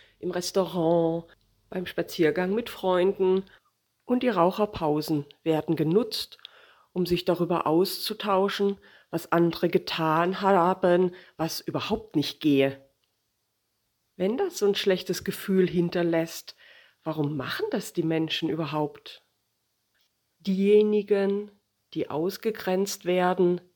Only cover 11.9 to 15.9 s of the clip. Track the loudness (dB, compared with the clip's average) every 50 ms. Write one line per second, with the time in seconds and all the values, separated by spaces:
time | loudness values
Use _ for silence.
11.9 | -4 -4 -6 -4 -2 -2 -2 -2 -4 -2 0 2 4 4 4 2 0 -4 -12 _
12.9 | _ _ _ _ _ _ _ _ _ _ _ _ _ _ _ _ _ _ _ _
13.9 | _ _ _ _ _ -4 -2 -2 0 -2 -2 -4 -2 0 0 0 0 2 0 0
14.9 | 0 0 0 -4 -6 -6 -6 -8 -8 -6 -4 0 2 4 2 2 2 0 -2 0